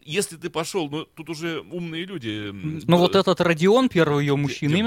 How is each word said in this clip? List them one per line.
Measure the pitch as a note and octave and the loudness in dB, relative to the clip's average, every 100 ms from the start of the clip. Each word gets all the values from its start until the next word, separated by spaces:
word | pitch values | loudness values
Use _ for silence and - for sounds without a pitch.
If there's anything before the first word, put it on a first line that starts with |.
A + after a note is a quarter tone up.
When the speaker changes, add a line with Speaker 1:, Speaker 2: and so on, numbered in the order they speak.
Speaker 1:
если | - F3+ F#3 D#3+ | -6 -4 -4 -6
ты | E3+ | -8
пошел, | D#3 E3 G3 D3+ | -6 -4 -4 -4
ну, | D3+ | -6
тут | D3+ - D#3+ | -10 -14 -12
уже | D#3 E3+ D#3 | -8 -6 -6
умные | F2+ F3 E3+ D#3+ | -8 -8 -8 -8
люди, | F#3+ F#3+ A#2 G#2+ G#2 | -8 -8 -6 -6 -6
м, | G2 D3+ D#3+ | -8 -8 -4
Speaker 2:
Ну, | D#3 F3 | 4 4
вот | F3 | 6
Speaker 1:
э, | G3 | 4
Speaker 2:
этот | F#3+ F3+ | 2 2
Родион, | F3 E3 F#3 A#3 C4 | 2 2 4 4 4
первый | F3 D#3 C#3+ | 2 2 2
ее | C#3+ | 2
Speaker 1:
Дим, | C#3 | 2
Speaker 2:
мужчина, | C#3+ B2 C#3+ | 0 -2 0
Speaker 1:
Дим, | E3+ | 2